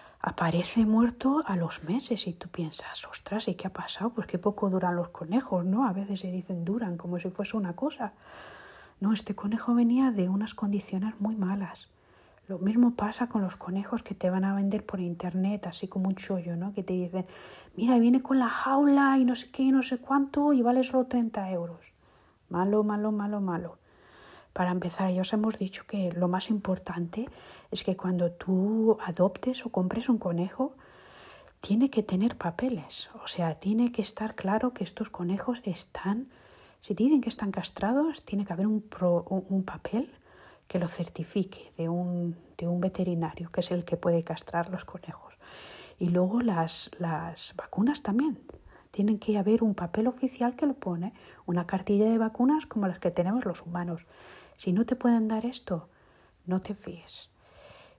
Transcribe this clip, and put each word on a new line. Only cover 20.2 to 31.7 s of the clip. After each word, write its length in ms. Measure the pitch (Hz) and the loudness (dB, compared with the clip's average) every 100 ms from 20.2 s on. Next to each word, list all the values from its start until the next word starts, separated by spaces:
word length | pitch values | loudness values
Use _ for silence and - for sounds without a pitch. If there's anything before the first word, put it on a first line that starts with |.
| 277 285 294 | 2 4 4
y 80 | 269 | 6
vale 220 | 233 254 | 6 4
solo 240 | 254 262 254 | 4 2 2
treinta 420 | 247 226 214 190 | 2 0 -2 -4
euros". 300 | 180 170 170 - _ _ _ _ _ - | -4 -6 -10 -20 _ _ _ _ _ -6
Malo, 340 | 175 190 214 | 0 2 4
malo, 280 | 208 208 214 | 2 0 0
malo, 300 | 214 202 208 | 0 -2 -2
malo. 380 | 190 170 170 - _ _ - - - - - | -2 -2 -6 -14 _ _ -20 -20 -20 -20 -12
Para 180 | - 180 | -2 0
empezar, 380 | 180 175 - 190 | 0 -2 -2 0
ya 80 | 185 | 0
os 100 | 185 | 0
hemos 260 | 214 220 214 | 0 0 0
dicho 280 | 190 - - | -6 -6 -8
que 240 | 202 180 | -2 -2
lo 160 | 170 180 | 0 0
más 220 | 185 - | 0 0
importante 800 | 214 190 185 - 175 170 214 247 - - - - | -2 0 -4 -4 -6 -4 -6 -8 -10 -20 -20 -10
es 140 | - - | -4 -2
que 100 | 185 | -2
cuando 380 | 185 180 175 | 0 0 0
tú 640 | 175 - 185 202 226 220 214 | -2 0 2 2 4 4 4
adoptes 640 | - 170 185 190 254 254 233 | 0 2 2 2 -4 -4 -4
o 60 | |
compres 380 | - 185 233 240 | -2 0 0 2
un 80 | 220 | 2
conejo, 580 | 180 170 190 - 269 - - - - - - - - - | 2 -2 -2 -2 -4 -6 -20 -20 -20 -20 -20 -20 -20 -12
tiene 280 | - | 0